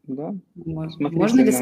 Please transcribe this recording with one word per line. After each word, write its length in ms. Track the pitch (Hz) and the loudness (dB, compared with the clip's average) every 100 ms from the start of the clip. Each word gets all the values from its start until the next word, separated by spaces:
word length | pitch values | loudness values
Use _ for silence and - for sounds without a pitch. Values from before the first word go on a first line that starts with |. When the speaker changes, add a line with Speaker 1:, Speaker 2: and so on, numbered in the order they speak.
Speaker 1:
да. 300 | - 135 160 196 - - | -12 -10 -8 -10 -14 -14
Speaker 2:
Мо-, 340 | 165 160 160 | -10 -8 -8
Speaker 1:
Смотрите 280 | 156 147 165 | -6 -4 2
Speaker 2:
можно 240 | 202 254 | 4 6
ли 100 | 220 | 4
Speaker 1:
на 60 | - | 4